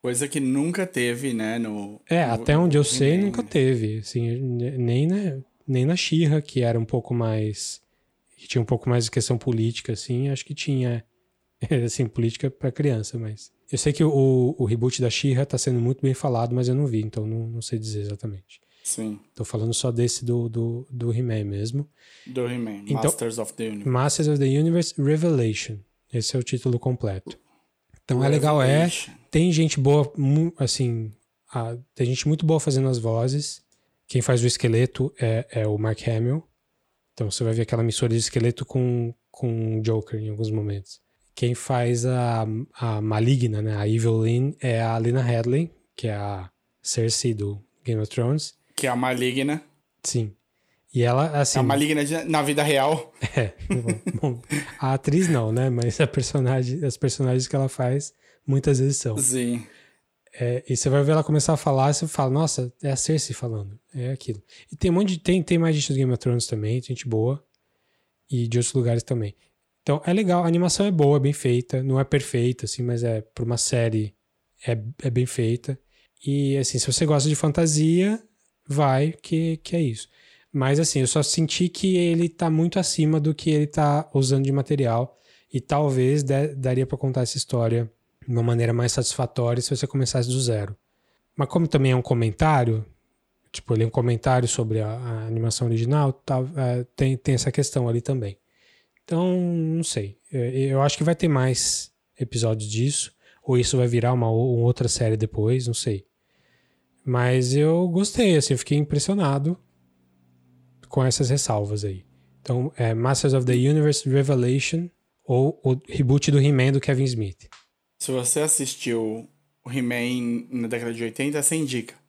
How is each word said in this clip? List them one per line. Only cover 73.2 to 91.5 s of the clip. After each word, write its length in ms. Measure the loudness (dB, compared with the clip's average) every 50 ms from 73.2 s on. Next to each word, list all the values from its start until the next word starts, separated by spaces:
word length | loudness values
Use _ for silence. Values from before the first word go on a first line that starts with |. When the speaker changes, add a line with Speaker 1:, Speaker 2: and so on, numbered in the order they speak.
Speaker 2:
pra 220 | -6 _ _ -6 -4
uma 120 | -4 -2
série, 580 | -2 -2 0 0 0 0 2 0 -2 -2 -4 _ _ _ _ _ _ _ _ _ _ -4
é, 120 | -4 -4 -4 -4 -10 -12 _
é 80 | -4 -2
bem 140 | 0 0 0
feita. 520 | 0 -2 -2 0 0 0 -2 -4 -8 -8 -8 _ _ _ _ _ _ _ _ -4
E, 320 | -2 0 0 0 0 0 0
assim, 200 | 0 -2 -2 -2
se 80 | -2
você 200 | 0 0 0 2
gosta 220 | 2 2 2 2 2
de 60 | 0
fantasia, 880 | 2 0 0 2 2 2 2 2 2 2 4 4 4 2 2 0 -4 -6 _ _ _ _ _ _ _ _
vai, 460 | -4 0 2 4 4 4 4 2 0 -2 -6
que, 340 | -6 -4 -2 0 0 0 -2 -4
que 160 | _ -4 -2
é 40 | 0
isso. 280 | 0 0 -2 -4 -10 _ _ _ _ -20 -20 _ _ _
Mas, 260 | -2 0 2 2 2 2
assim, 220 | 2 2 2 2
eu 60 | 0
só 160 | 2 2 0
senti 460 | 0 2 2 0 0 0 0 0 0 0
que 280 | 0 0 0 2 2
ele 320 | 4 2 2 2 2 0 0
tá 220 | -2 -2 0 0
muito 280 | 2 2 2 2 0 0
acima 400 | -2 0 0 2 2 2 2 2
do 140 | 2 0 -2
que 160 | 0 0 0
ele 160 | 2 2 0
tá 420 | 0 0 2 2 4 2 2 0 0
usando 320 | 0 2 2 4 2 2 2
de 80 | 2
material. 640 | 0 0 0 0 0 0 2 2 2 0 -2 -4 _ _ _ _ _ _ _ _
E 80 | -6 -6
talvez 640 | -2 0 0 2 2 2 2 2 2 4 2 2
de-, 320 | 2 2 2 0 0 0 -4
daria 320 | -4 -2 0 2 0 0
pra 120 | -2 -2 -2
contar 240 | -2 -2 0 0
essa 160 | -2 -2 -2 -6
história 520 | -4 -2 0 0 2 2 2 0 -2 -4 _ _ _ _ _ _ -6
de 40 | -2
uma 100 | 0 0
maneira 320 | 2 2 2 2 2 2 2
mais 180 | 2 0 0
satisfatória 680 | 0 0 -2 -2 -2 -4 -4 -4 -2 -2 0 0 0 0
se 120 | -2 -2 -2
você 120 | -2 -4
começasse 420 | -2 0 0 0 0 0 0 0 0
do 100 | -2 -2
zero. 360 | 0 0 0 -2 -2 -6 -8 _ _ _ _ _ _ _ _ _ _ _ _
Mas 140 | -4 -4
como 180 | 0